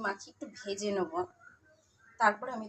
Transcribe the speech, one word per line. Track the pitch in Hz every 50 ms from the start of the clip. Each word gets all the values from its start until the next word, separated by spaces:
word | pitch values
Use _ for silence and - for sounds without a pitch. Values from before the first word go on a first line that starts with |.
| 220
মাখিয়ে | 196 196 - - 160 -
একটু | - 302 214 - -
ভেজে | - 202 196 196 208 208 202
নেব। | 190 180 165 160 - 359 - - - - - - _ _ - - _ _ _ _ _ - - - -
তারপরে | 226 208 208 208 254 254 247
আমি | 220 220